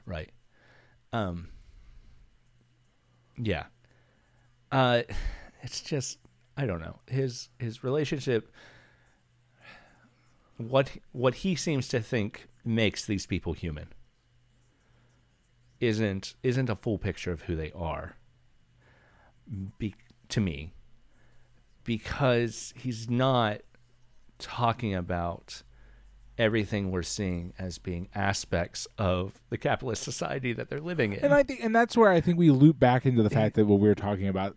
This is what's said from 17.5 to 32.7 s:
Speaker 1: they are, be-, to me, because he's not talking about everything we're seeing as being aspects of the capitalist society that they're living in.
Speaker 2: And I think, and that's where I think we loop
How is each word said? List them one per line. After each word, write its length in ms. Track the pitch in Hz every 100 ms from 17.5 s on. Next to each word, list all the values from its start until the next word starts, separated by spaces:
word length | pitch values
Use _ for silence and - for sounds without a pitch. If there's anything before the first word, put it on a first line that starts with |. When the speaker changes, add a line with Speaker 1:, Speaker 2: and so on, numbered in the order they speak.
| 80
Speaker 1:
they 160 | 78
are, 440 | - 82 73 - - _ _ _ _ _ _ _ _ _ _ _ _ - 104 95 -
be-, 160 | 110 - _ _ -
to 120 | -
me, 320 | 98 71 78 - - - - _ - - - _ _ _
because 920 | - 113 - - 135 120 117 - - -
he's 320 | 143 110 113
not 540 | 120 131 127 110 107 - _ _ _ - - - -
talking 560 | - - 120 113 110
about 680 | 95 90 87 85 85 - - - - - - - - - -
everything 540 | 110 110 98 104 95
we're 120 | 92
seeing 520 | 85 - 98 87 87 -
as 200 | 92 -
being 300 | - 87 92
aspects 720 | 101 98 98 - 90 87 - - -
of 420 | 98 90 95 - _
the 80 | -
capitalist 460 | 151 - 127 107
society 500 | - - 165 139 127
that 160 | 113 117
they're 120 | 139
living 340 | 160 170 110
in. 100 | 98
Speaker 2:
And 80 | 285
I 100 | 285
think, 180 | 277 262
and 120 | 233
that's 220 | 226 233 240
where 140 | 214
I 100 | 175
think 180 | 180 170
we 120 | 170
loop 280 | 131 147